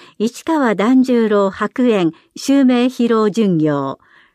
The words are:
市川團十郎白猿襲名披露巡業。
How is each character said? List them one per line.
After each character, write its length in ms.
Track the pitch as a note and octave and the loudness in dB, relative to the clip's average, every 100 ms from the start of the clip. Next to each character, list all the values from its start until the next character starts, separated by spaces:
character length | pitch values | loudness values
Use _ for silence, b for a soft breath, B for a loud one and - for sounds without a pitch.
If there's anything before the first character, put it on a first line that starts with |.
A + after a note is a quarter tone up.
| B B | B B
市 260 | A3 - | -6 -6
川 300 | - D4+ B3+ | -4 -2 0
團 300 | F#3+ G#3 C4 | 0 2 2
十 240 | C4 A#3+ A3 | 2 0 0
郎 220 | G#3 G3 | 0 0
白 380 | - C4+ - B3 | -2 -6 -2 0
猿 240 | G#3 E3 b b - | 2 0 b b -10
襲 280 | - C#4 | 0 2
名 220 | B3+ B3 B3+ | 4 2 0
披 200 | B3+ A#3 | 0 0
露 220 | A3+ G#3+ | 0 0
巡 280 | G3 G#3 E3 | 0 0 2
業。 400 | D3+ C#3+ C3+ - b b b | 0 -2 -4 -10 b b b